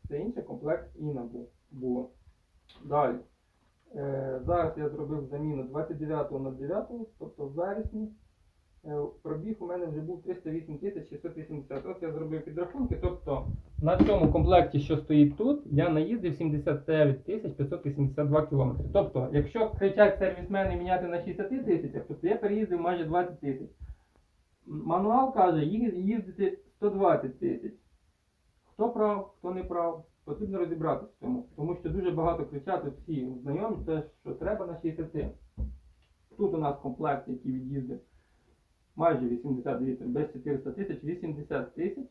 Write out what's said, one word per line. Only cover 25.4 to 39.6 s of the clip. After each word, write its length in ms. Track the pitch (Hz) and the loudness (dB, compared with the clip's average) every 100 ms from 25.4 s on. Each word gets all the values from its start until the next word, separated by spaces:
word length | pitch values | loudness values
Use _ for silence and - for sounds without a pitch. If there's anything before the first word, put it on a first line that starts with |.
| 180 160 | 6 6
їх-, 300 | 151 214 240 | 2 2 0
їздити 640 | 180 190 233 185 180 196 - - _ | 0 0 0 -4 -2 -2 -2 -12 _
сто 140 | 208 | 0
двадцять 500 | 190 190 151 131 - | 4 4 4 2 -2
тисяч. 320 | 147 - 214 - _ _ _ _ _ _ _ _ _ | -2 -2 -6 -12 _ _ _ _ _ _ _ _ _
Хто 160 | - 226 | -2 -2
прав, 440 | 220 214 202 190 - | 2 2 0 -4 -10
хто 120 | 180 | -8
не 140 | 185 | -6
прав, 400 | 175 175 170 156 - _ | -4 -2 -2 -2 -12 _
потрібно 340 | - 147 202 190 | -10 -6 -4 -2
розібратися 540 | 175 160 156 - - _ | -2 0 0 -2 -4 _
в 40 | |
цьому. 280 | - 123 - - | -4 -4 -6 -6
Тому 200 | 156 175 | -4 -4
що 80 | - | -4
дуже 220 | 175 180 | -2 0
багато 360 | 156 165 170 143 | 2 2 0 -4
кричать 360 | 143 165 185 143 | -6 -4 -2 -4
от 80 | - | -8
всі 300 | - 147 127 127 | -6 -4 -4 -6
знайомі, 340 | 139 156 220 202 - | -4 -2 -2 -4 -2
те, 160 | 156 151 _ | -4 -4 _
що 100 | - | -12
треба 320 | - 175 208 180 | -6 -4 -2 -4
на 140 | 160 | -4
шістдесяти. 480 | 165 156 156 151 - - - - - - - _ _ _ _ - | -6 -4 -6 -4 -6 -8 -18 -8 -8 -8 -18 _ _ _ _ -2
Тут 180 | 202 | 0
у 40 | 160 | 2
нас 180 | 147 143 | -2 -2
комплект, 460 | 131 123 151 131 - | -6 -4 -2 -2 -4
який 240 | 127 - | -8 -4
від'їздив 480 | 127 127 139 123 - - _ _ _ _ _ _ _ _ - | -6 -4 -6 -6 -8 -12 _ _ _ _ _ _ _ _ 0
майже 320 | 165 139 123 | 2 4 0
вісімдесят, 500 | 120 143 127 | -2 -2 -2